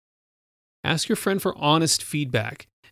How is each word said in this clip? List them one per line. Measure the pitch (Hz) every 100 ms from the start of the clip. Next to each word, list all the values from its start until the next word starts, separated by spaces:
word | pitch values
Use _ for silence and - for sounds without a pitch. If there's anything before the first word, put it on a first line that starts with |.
| _ _ _ _ _ _ _ _
Ask | 139 156 -
your | 226
friend | - 196
for | 190 -
honest | 147 160 160 -
feedback | - 151 143 123 107 - - _ -